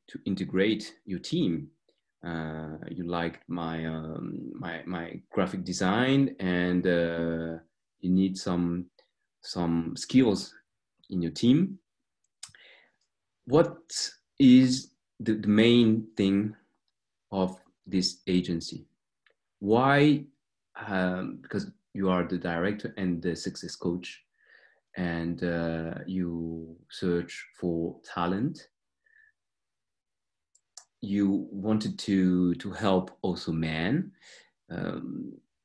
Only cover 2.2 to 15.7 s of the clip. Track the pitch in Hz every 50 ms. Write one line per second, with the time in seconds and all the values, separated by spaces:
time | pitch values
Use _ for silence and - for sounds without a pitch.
2.2 | 85 85 82 82 80 78 78 80 80 78 78 78 - - - 87 87 85 87 85
3.2 | 85 82 85 - _ - 85 87 85 82 82 82 80 80 80 80 78 78 80 -
4.2 | - - - - - - - - - 85 82 78 - - 92 82 82 82 - -
5.2 | - _ - 104 92 90 - 92 87 95 90 - 98 92 101 117 127 131 135 139
6.2 | 139 - - - 98 90 90 87 87 90 90 90 - 92 87 85 85 82 85 85
7.2 | 82 82 82 82 82 82 82 80 - _ _ _ _ _ _ _ - 90 92 95
8.2 | 95 95 92 - - 98 90 87 87 87 85 90 87 - _ _ _ _ _ _
9.2 | _ _ _ _ - - - 92 87 85 85 85 85 - - - - - - 131
10.2 | 131 113 98 92 - - - - _ _ _ _ _ _ _ _ _ _ 98 90
11.2 | 85 80 76 - - 120 131 160 185 190 - - _ _ _ _ _ _ _ _
12.2 | _ _ _ _ - - - _ - - - _ _ _ _ _ _ _ _ _
13.2 | _ _ _ _ _ 120 127 156 170 - - - - _ - - - - - _
14.2 | _ _ _ _ 139 127 123 127 131 127 127 - - - _ _ _ _ _ _
15.2 | 110 110 107 110 - 104 104 107 113 117